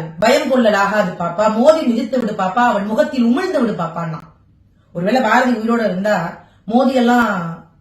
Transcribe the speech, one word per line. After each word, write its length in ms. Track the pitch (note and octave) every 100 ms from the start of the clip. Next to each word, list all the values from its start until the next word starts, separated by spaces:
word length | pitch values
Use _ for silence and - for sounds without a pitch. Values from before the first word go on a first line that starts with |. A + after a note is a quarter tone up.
| D#3+ -
பயம் 320 | A3 C#4+ C#4
கொள்ளலாகாது 640 | C4 A3 G3 F#3+ G#3 F3+ D#3+
பாப்பா, 380 | E3+ F3+ G#3+ G#3+
மோதி 320 | C#4 D#4+ C4
மிதித்து 320 | A3+ C#4+ B3+
விடு 140 | G#3+
பாப்பா, 200 | F#3 F#3
அவன் 320 | A#3+ - G3+ G3+
முகத்தில் 400 | A3+ D4 C4 A#3
உமிழ்ந்து 360 | C#4 F#4 D4+
விடு 120 | A3
பாப்பான்னா." 460 | F3 D#3+ E3+ E3 D#3 - - _ _ _ _ _
ஒருவேளை 280 | E3+ F#3 B3+
பாரதி 300 | G#3+ A#3+ B3+
உயிரோட 280 | A3 A3+ A#3
இருந்தா, 680 | G#3 F3+ G#3 G3 E3+ - - _ -
"மோதி 280 | A#3 C4+
எல்லாம் 720 | B3+ A#3+ B3 A3 F#3 E3 E3+ - _